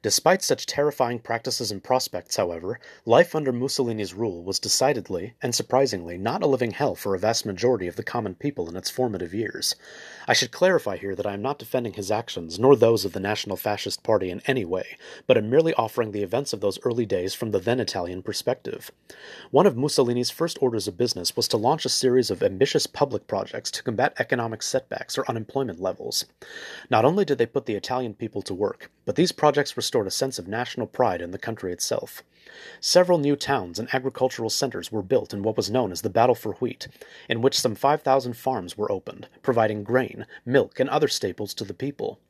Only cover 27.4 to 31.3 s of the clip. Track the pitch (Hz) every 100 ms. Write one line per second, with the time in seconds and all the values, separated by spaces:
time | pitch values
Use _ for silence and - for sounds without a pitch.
27.4 | 113 120 - 104 - 127 123 98 113 101
28.4 | - 92 101 - - _ - 127 175 -
29.4 | 151 143 139 - - 123 98 - 135 123
30.4 | 92 110 123 - 110 - 120 87 85